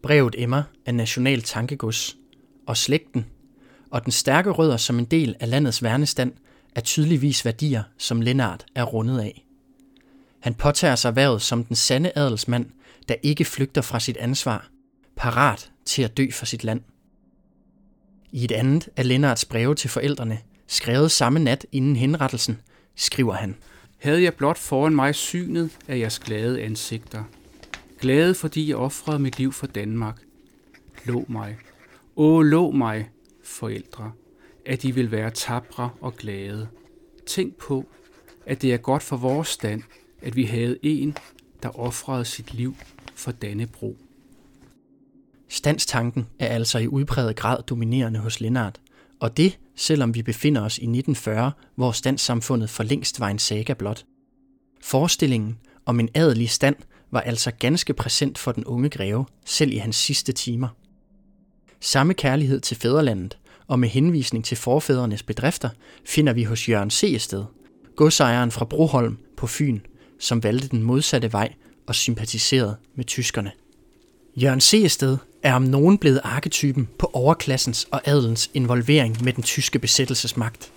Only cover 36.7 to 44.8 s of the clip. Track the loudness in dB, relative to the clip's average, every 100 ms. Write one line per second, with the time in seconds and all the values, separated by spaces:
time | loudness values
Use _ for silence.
36.7 | -14 _ _ _ -20 -8 -4 -4 -6 -6
37.7 | -6 -6 _ _ _ -20 -20 -8 -2 0
38.7 | 0 0 -2 -2 -4 -2 -2 -2 -4 -4
39.7 | -6 -10 -20 _ _ -6 -2 -2 0 -2
40.7 | -2 -2 0 -2 -6 -14 -20 _ _ -12
41.7 | -8 -8 -8 -6 -6 -4 -8 -12 -6 -6
42.7 | -8 -18 -20 -20 -12 -12 -8 -8 -6 -8
43.7 | -8 -12 -12 _ _ _ -20 _ _ -20
44.7 | _